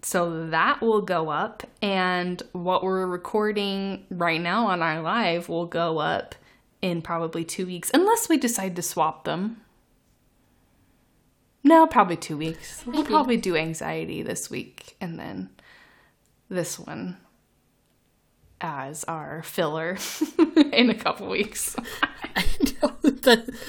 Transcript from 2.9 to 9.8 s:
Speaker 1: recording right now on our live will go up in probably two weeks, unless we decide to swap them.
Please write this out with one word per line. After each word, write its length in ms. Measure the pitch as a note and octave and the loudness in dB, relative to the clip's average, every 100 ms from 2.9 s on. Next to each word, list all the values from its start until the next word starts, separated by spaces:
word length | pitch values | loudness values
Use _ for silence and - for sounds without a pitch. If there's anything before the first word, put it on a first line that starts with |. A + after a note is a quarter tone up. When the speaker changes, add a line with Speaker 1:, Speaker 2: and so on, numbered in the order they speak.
| F#3 F#3 | -2 -2
Speaker 1:
recording 1000 | F3+ - G#3+ G#3+ G#3 G3+ G3 G3 F#3+ - | -4 -2 0 0 0 -2 -2 -4 -8 -10
right 300 | F3+ E3+ D#3+ | -2 0 0
now 260 | E3+ G3+ A3+ | 0 0 2
on 160 | F3 | 2
our 180 | E3 D#3+ | 0 0
live 480 | D#3+ A3 G3+ E3+ E3+ | -2 0 2 0 -2
will 160 | E3+ | -4
go 320 | E3+ E3+ E3+ D#3+ | -2 -2 0 0
up 380 | E3 - - - _ _ _ _ | 0 -2 -4 -14 _ _ _ _
in 180 | F#3 E3+ | -4 -2
probably 420 | E3 E3+ E3 E3+ | -4 -4 -4 -4
two 220 | E3 - | -6 -6
weeks, 260 | F#3 F3+ - | -6 -6 2
unless 340 | C#4 G4 A4+ - | 4 4 2 4
we 80 | D#4 | 2
decide 400 | B3 A3+ F#3+ F3 | 2 0 -4 -4
to 60 | |
swap 420 | E3+ - D#3 - | -6 0 0 0
them. 380 | - D#3 G3+ A#3 _ _ | -4 -2 -4 -6 _ _